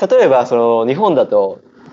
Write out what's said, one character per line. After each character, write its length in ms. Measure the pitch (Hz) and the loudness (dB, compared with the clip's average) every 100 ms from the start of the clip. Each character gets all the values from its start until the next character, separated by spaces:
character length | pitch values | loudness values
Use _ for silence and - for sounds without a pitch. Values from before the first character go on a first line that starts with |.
| 190 | 0
例 200 | 254 180 | 2 2
え 20 | |
ば、 180 | 131 123 | 2 0
そ 80 | 120 | 0
の、 300 | 117 117 113 | 0 0 -2
日 80 | |
本 200 | 143 208 | -2 -2
だ 120 | 139 107 | 0 0
と、 340 | 104 98 - _ _ - | -2 -2 -6 _ _ -10